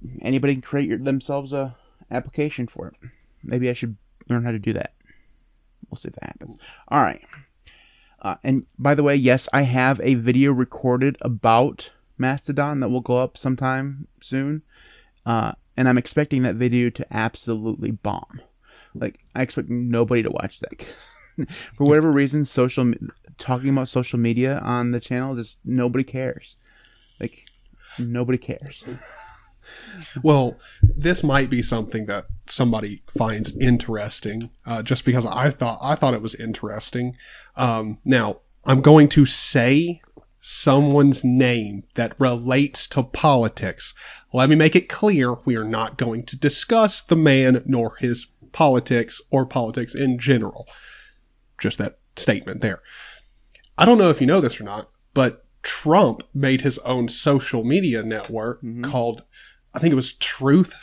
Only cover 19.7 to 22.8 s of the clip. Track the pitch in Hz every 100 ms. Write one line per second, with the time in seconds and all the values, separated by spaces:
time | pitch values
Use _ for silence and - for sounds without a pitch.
19.7 | 120 123 117 117 120 110 - - - -
20.7 | - - - - _ - - 147 - -
21.7 | - 143 151 160 143 139 151 139 - 127
22.7 | -